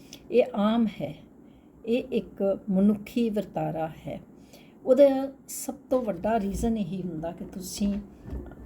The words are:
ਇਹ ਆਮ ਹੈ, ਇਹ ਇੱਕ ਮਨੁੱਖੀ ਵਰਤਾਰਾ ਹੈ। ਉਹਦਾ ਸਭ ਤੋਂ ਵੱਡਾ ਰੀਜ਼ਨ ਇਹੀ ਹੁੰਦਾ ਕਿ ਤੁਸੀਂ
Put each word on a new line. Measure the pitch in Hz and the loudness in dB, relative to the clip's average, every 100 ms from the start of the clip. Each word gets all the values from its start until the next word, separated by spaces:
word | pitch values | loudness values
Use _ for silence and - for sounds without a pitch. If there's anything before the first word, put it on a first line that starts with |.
| - - - | -18 -20 0
ਇਹ | 233 - 214 | 2 2 2
ਆਮ | 214 233 214 170 | 2 2 0 -2
ਹੈ, | 143 - - - - - - - 226 | -10 -10 -18 -20 -20 -20 -20 -12 -2
ਇਹ | 247 - | -2 -2
ਇੱਕ | 226 - - 196 190 - | -4 -4 -2 -2 -2 0
ਮਨੁੱਖੀ | 190 202 208 - 247 226 | 4 4 2 -2 -2 0
ਵਰਤਾਰਾ | 202 190 165 156 160 160 - 143 | -2 -4 -4 -4 -4 -6 -8 -12
ਹੈ। | - - - - - - - - | -12 -14 -20 -20 -20 -20 -4 4
ਉਹਦਾ | 262 277 269 269 - - | 8 8 8 -2 -8 -14
ਸਭ | - - - - | -12 -10 -10 -2
ਤੋਂ | 254 | -2
ਵੱਡਾ | 220 175 208 226 | 0 -2 0 0
ਰੀਜ਼ਨ | 196 180 233 226 | 0 -2 0 0
ਇਹੀ | 165 185 | -2 -6
ਹੁੰਦਾ | 175 160 165 | -6 -6 -8
ਕਿ | 180 185 | -8 -10
ਤੁਸੀਂ | 190 - - 202 202 - - - - - - | -10 -10 -2 -2 -2 -8 -16 -12 -10 -12 -4